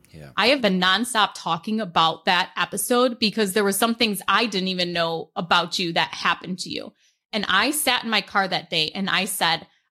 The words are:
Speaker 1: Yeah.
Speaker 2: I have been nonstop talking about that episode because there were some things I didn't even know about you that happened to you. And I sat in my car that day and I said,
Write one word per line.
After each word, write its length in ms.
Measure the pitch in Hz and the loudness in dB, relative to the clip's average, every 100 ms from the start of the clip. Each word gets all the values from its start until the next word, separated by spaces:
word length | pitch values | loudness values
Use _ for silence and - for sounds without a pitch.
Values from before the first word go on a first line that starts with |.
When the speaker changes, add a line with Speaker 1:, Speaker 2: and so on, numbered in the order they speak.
| _ | _
Speaker 1:
Yeah. 180 | 80 143 - | -20 -12 0
Speaker 2:
I 120 | 214 | 2
have 140 | 285 | 4
been 200 | 214 185 | 2 2
nonstop 480 | 180 190 240 220 196 | 2 2 0 2 0
talking 460 | - 185 170 - 214 | 0 -4 -4 -2 -4
about 460 | 202 175 165 160 - | -2 2 2 2 0
that 260 | 180 185 - | 2 0 -4
episode 600 | 175 202 - 247 254 240 | -4 -4 0 2 2 2
because 360 | 214 208 208 | -2 0 0
there 100 | 185 | 2
were 80 | 196 | 2
some 240 | 196 233 226 | 2 0 2
things 260 | 226 196 - | 0 -2 0
I 200 | 196 233 | 0 2
didn't 200 | 196 185 | -2 -2
even 240 | 185 175 | -2 -2
know 400 | 170 165 165 - - | 0 -2 -2 -6 -8
about 440 | 180 180 170 - | 2 2 2 -2
you 140 | 175 | -2
that 200 | 170 160 | 0 -2
happened 460 | - 190 170 - 180 | -2 -2 -2 -4 -8
to 100 | 175 | -8
you. 220 | - - - _ _ _ | -8 -10 -16 _ _ _
And 140 | 220 196 | -6 0
I 240 | 185 233 | 2 2
sat 320 | 302 - 247 | 0 0 0
in 60 | 226 | 0
my 120 | 214 | -2
car 280 | 196 208 190 | 0 -2 0
that 200 | 175 147 | -2 -2
day 220 | 170 156 | -2 -2
and 160 | - 190 | -2 -2
I 160 | 175 185 | 0 -2
said, 400 | - 175 165 - _ _ | 0 0 0 -4 _ _